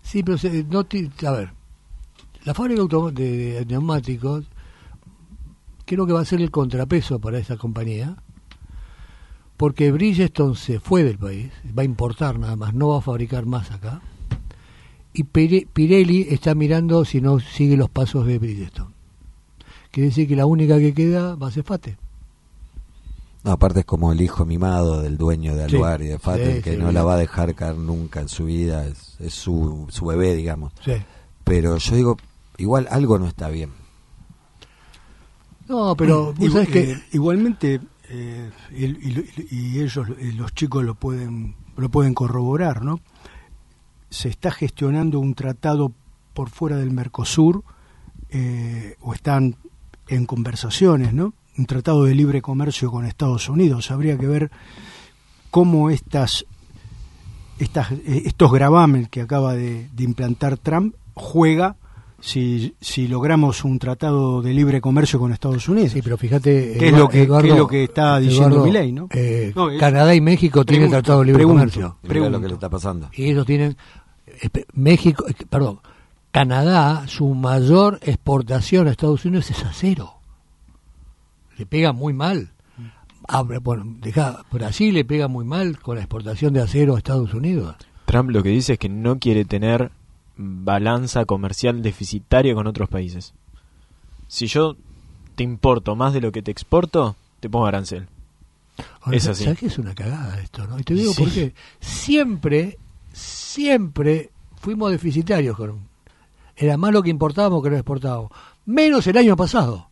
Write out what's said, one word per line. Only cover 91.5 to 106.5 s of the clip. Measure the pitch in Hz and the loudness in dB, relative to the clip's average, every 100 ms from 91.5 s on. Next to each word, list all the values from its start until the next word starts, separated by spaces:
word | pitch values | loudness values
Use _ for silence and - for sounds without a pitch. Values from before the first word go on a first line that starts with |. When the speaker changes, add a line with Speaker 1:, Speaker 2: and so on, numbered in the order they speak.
| - 123 120 | -2 -2 -2
Speaker 4:
deficitaria | 110 - 95 104 - 127 135 | -4 -6 -8 -10 2 4 4
con | 110 107 | 0 -4
otros | 104 101 | -4 -4
países. | 95 90 90 - _ _ - _ _ _ _ - - - | -4 -6 -10 -16 _ _ -20 _ _ _ _ -20 -20 -12
Si | - 117 | -6 -2
yo | 147 160 - - - - - - - | 0 0 -2 -20 -20 -20 -20 -16 -8
te | |
importo | 123 117 135 120 101 107 | -6 0 2 2 0 -2
más | 131 | 0
de | 139 | 0
lo | 113 | -4
que | 110 | -6
te | 107 | -8
exporto, | 101 - 170 175 170 117 101 _ _ | -10 0 0 2 0 0 -4 _ _
te | 113 | -4
pongo | 117 107 | 0 0
arancel. | 98 95 90 92 - - _ _ _ _ - - - | -2 -6 -10 -12 -20 -20 _ _ _ _ -18 -18 -10
Speaker 1:
Ahora, | 127 127 | -2 0
Speaker 4:
Es | |
Speaker 1:
¿sabes | 101 95 104 | 0 -2 -2
Speaker 4:
así. | 165 | -2
Speaker 1:
qué? | 240 | -4
Es | - | -6
una | 104 95 | -8 -8
cagada | 101 151 120 98 | -8 -8 -8 -10
esto, | 92 - 104 | -10 -12 -10
¿no? | 131 | -8
Y | |
te | 131 | -2
digo | 175 220 | 0 0
Speaker 4:
Sí. | 165 | 0
Speaker 1:
por | 151 | 0
qué. | 175 139 - - _ | 0 -4 -6 -20 _
Siempre, | - - - 294 262 185 156 147 180 - - - - | -12 -10 0 2 2 -2 0 0 0 -10 -20 -20 -20
siempre | - - - - 285 285 262 180 143 147 160 147 - - - | -20 -16 -16 -12 -4 2 2 0 0 0 0 -4 -20 -20 -12
fuimos | 196 214 208 | -8 -2 -2
deficitarios | 180 170 143 165 190 135 107 | 0 -2 -2 0 0 0 -4
con, | 107 107 101 _ _ _ _ _ - | -8 -10 -18 _ _ _ _ _ -20